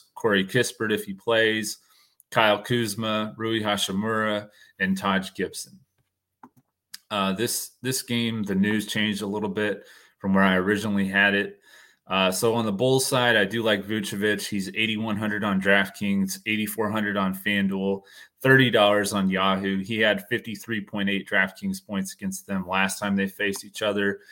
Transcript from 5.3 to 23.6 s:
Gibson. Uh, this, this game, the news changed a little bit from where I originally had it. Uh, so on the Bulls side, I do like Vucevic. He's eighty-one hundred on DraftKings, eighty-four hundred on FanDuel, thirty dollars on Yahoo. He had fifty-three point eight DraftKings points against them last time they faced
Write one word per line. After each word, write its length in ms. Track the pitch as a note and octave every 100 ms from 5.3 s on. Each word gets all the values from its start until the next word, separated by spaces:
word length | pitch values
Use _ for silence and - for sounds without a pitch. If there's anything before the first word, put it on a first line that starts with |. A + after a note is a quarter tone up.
Gibson. 440 | - F#2 - - - _ _ _ _ _ _ - _ _ _ _ - -
Uh, 220 | G#2 F#2+
this, 400 | F#2+ A#2 - - _
this 200 | B2+ C3
game, 400 | - A#2 A#2 A2+
the 100 | G2+
news 320 | F#2+ G#2 G#2+ G2+
changed 360 | A2 G#2+ G2+
a 40 | G#2
little 220 | G#2 G2+
bit 360 | G2 G#2 G2 - - - _
from 140 | G2
where 120 | G2
I 120 | F#2+ F#2
originally 520 | F#2 G#2 G#2+ G2 F#2+
had 260 | G2 G2+
it. 240 | G2+ G2+ - _ - - _ -
Uh, 240 | F#2+ F#2
so 240 | F#2+ A#2
on 100 | A2+
the 80 | A2
Bulls 320 | G2 C3 C3
side, 320 | - C3 B2 A2
I 80 |
do 180 | G2 A2+
like 240 | A2 G#2 G2
Vucevic. 600 | A2 G2+ G2+ G#2+ G#2 -
He's 220 | G2+ F#2+
eighty-one 420 | G#2+ A2 G#2+ A2+ G2+
hundred 280 | G#2+ G#2
on 160 | G#2 F#2+
DraftKings, 800 | G2 G2+ G2 - G2+ G2 F#2+ - A2
eighty-four 440 | G#2+ G#2+ - G#2
hundred 280 | A2 G2+ G2+
on 160 | F#2+
FanDuel, 640 | F#2+ G#2 G2+ G2 G2 G2 G2 - - - _
thirty 300 | C3 C3 B2
dollars 420 | A2 G#2 G#2 G2+
on 160 | G#2 F#2+
Yahoo. 540 | F#2 F#2+ F#2+ G2 G2
He 160 | F#2+ A2
had 280 | A2 G2+ -
fifty-three 540 | A#2 A#2 G2+ - A2
point 260 | G2 G#2 G2+
eight 200 | G2 -
DraftKings 560 | G2+ F#2+ - G2 F#2+
points 300 | - G2 F#2+
against 320 | - G2 F#2+ -
them 220 | F#2+ F2+
last 300 | F#2+ G2 -
time 180 | G#2 G2
they 100 | F#2+
faced 380 | - G#2 G2